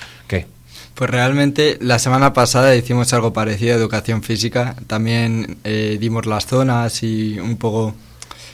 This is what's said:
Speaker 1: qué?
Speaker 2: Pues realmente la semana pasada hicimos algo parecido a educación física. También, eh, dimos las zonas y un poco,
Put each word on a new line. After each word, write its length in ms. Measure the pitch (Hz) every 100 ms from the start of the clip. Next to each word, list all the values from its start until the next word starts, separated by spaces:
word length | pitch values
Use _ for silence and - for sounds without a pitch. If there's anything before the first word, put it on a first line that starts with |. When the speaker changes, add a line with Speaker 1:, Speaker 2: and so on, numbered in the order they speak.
| - - -
Speaker 1:
qué? 180 | 92 - - - - -
Speaker 2:
Pues 160 | - 123
realmente 680 | 123 127 143 143 143 151 -
la 160 | 123 120
semana 360 | 131 131 139
pasada 420 | 131 120 131 135 123
hicimos 360 | 120 120 120
algo 200 | 123 113
parecido 400 | 113 107 101 117
a 40 | 117
educación 440 | 110 110 - 110
física. 540 | - 110 117 123 123 - -
También, 720 | 110 113 117 117 113 104 92
eh, 340 | 107 107 107 104
dimos 280 | 113 113 110
las 180 | 107 -
zonas 560 | 127 131 120 120 -
y 380 | 113 110 110 104
un 180 | 101 113
poco, 380 | 113 107 110 107 - - - - -